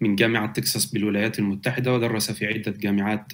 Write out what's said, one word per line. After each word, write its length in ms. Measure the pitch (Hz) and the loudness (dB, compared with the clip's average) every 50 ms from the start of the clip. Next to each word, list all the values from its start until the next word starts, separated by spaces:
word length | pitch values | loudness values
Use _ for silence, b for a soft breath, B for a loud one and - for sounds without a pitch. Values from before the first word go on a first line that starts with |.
من 140 | 113 104 101 | 2 2 4
جامعة 380 | 98 117 113 113 110 107 107 - | 4 4 4 4 2 0 -2 -2
تكساس 320 | - - - - 110 - | -2 -2 -2 -2 -2 -2
بالولايات 540 | - - 98 101 107 101 101 107 110 107 - | -2 -2 -2 0 0 2 2 0 0 0 0
المتحدة، 540 | 104 98 98 98 - 127 131 135 131 127 127 | 0 0 0 -2 -2 -2 -2 0 0 2 2
ودرس 380 | 120 120 113 110 107 104 - | 2 2 2 0 0 -2 -2
في 140 | 107 - 107 | -4 -4 -4
عدة 260 | 104 107 110 104 107 | -4 -4 -4 -4 -6
جامعات 640 | 98 - 104 101 101 101 98 107 107 107 - - | -6 -4 -2 0 0 2 2 0 -2 -4 -6 -8